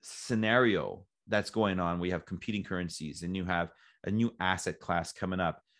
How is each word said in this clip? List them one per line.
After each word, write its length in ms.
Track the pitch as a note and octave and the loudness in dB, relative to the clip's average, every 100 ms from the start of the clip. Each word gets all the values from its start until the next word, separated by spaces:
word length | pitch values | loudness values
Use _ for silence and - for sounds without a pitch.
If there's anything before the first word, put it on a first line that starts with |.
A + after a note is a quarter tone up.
scenario 1000 | - - - A2+ A2 A#2 B2 F#2 A1+ G1+ - _ - | -16 -14 -2 0 4 6 6 4 0 -8 -14 _ 0
that's 220 | G#2 G2 | 0 0
going 300 | A2+ G#2+ F#2 | 2 2 4
on. 180 | F2 F2 | 0 0
We 120 | F2 | 0
have 140 | F2+ | -2
competing 400 | - F2+ - G#2 | -4 -10 -4 -4
currencies 580 | F#2 F#2 F2+ - D#2 D#2+ | -2 -4 -4 -6 -10 -8
and 140 | E2+ F#2+ | -6 -4
you 80 | |
have 260 | F2+ F2+ E2+ - - _ | -2 -2 -2 -6 -20 _
a 60 | - | -4
new 220 | G#2 A#2 - | 0 0 0
asset 400 | F#2 F#2 - E2 | 0 0 -2 -6
class 340 | - F2 E2+ | -2 -2 -2
coming 280 | - F#2+ F#2 | -6 -4 0
up. 200 | F2 D#2 _ _ | 0 -2 _ _